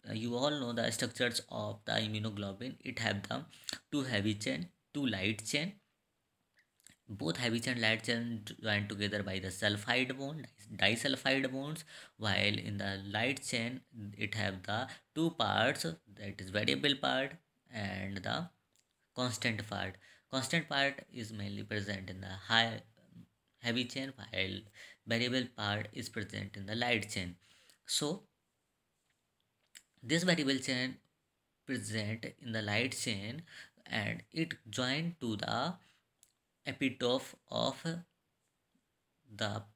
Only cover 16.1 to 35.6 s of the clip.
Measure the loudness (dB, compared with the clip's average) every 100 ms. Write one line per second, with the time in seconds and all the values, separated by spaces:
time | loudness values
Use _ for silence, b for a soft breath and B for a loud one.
16.1 | -12 -10 -8 -2 2 4 4 4 4 2
17.1 | 2 0 -6 _ _ _ -6 -4 -2 -4
18.1 | -2 -2 -2 -2 _ _ _ _ _ _
19.1 | -2 -2 2 0 0 -4 -4 -4 -6 B
20.1 | B B -2 2 0 2 2 2 0 -10
21.1 | -8 -8 -4 -4 -4 -2 -2 0 -4 -6
22.1 | -8 -8 -10 4 6 6 0 -12 _ -20
23.1 | -20 -20 _ _ _ 0 0 0 -4 -6
24.1 | -10 -6 -2 0 -2 -8 B B B 0
25.1 | 2 4 2 0 -2 0 0 -2 -6 -6
26.1 | -6 -6 -6 -6 -8 -4 -2 2 2 2
27.1 | -4 -4 -8 b b b b -2 0 0
28.1 | -2 -8 _ _ _ _ _ _ _ _
29.1 | _ _ _ _ _ _ -20 _ _ 0
30.1 | 4 6 4 4 2 2 0 -2 -6 _
31.1 | _ _ _ _ _ -6 -4 -2 -2 -2
32.1 | -4 -6 -10 -4 -2 2 2 2 0 -2
33.1 | -2 -4 -8 -12 B B _ -4 -2 0
34.1 | -4 -6 -4 -4 -4 -6 -2 0 0 -2
35.1 | -2 -2 0 0 0